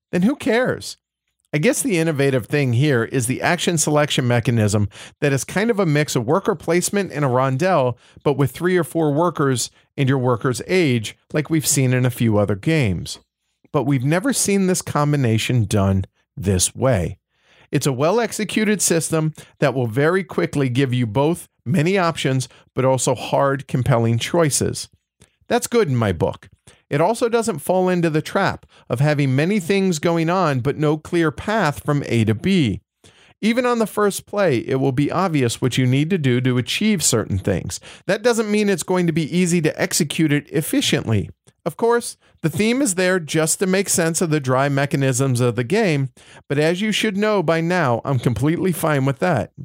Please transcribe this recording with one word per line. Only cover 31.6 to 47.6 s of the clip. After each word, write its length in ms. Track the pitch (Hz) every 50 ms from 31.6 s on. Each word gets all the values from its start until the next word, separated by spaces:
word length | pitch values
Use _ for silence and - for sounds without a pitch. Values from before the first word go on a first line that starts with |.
| 185 147 139 - -
from 180 | 151 147 143 -
A 180 | - 117 117 110
to 100 | 107 110
B. 460 | 110 - 185 196 180 139 107 90 - _ _ _ _ - - _ _ - _ _ -
Even 240 | - 220 233 254 254
on 140 | 247 240 226
the 80 | 220
first 400 | - - 214 208 202 185 - -
play, 320 | - - 208 196 165 131 -
it 180 | - - 131
will 160 | 131 135 139
be 180 | 127 139 143 -
obvious 520 | - 160 190 185 156 143 123 117 - -
what 160 | - 127 - 131
you 80 | 127
need 240 | 123 127 139 156 160
to 80 | 202 170
do 220 | 143 131 120 127
to 180 | 127 131 123 127
achieve 440 | 123 - - - 202 220 214 165
certain 360 | - - 123 110 - - 98 95
things. 420 | - 104 92 80 - - - - - - - - -
That 160 | - 196 214
doesn't 280 | 208 240 226 220 233 208
mean 180 | 208 214 214 202
it's 140 | 196 151
going 240 | - - 185 180 175
to 60 | 170
be 220 | 151 165 156 120 151
easy 280 | 180 185 170 180 175
to 180 | 151 156 - -
execute 520 | 175 185 - - 170 143 - - 160 147
it 180 | 147 147 - -
efficiently. 800 | - 160 156 - - 269 - - - 123 - - 113 98 - - - _ _ _ _ _ -
Of 120 | 170 -
course, 400 | - 233 233 240 240 - - - _ _ _ _ _
the 60 | - 156
theme 320 | - - 208 226 240 269
is 140 | 285 214 175
there 260 | 185 185 180 185 185
just 380 | 156 135 - 160 156 156 - -
to 80 | 202
make 240 | 185 185 196 196 -
sense 320 | - 190 165 165 165 -
of 80 | 185 160
the 100 | 151 151
dry 300 | 131 131 127 131 139 143
mechanisms 720 | 139 139 143 143 - 139 135 135 127 120 139 135 127 117
of 160 | 127 123 110
the 80 | 123 123
game, 460 | 117 185 220 226 180 151 139 135 127 _ - - - - - - -
but 100 | 143 143
as 220 | 151 160 180 180
you 100 | 220 220
should 280 | 208 - - 220 185 196
know 240 | 208 214 214 196
by 180 | 160 156 165 165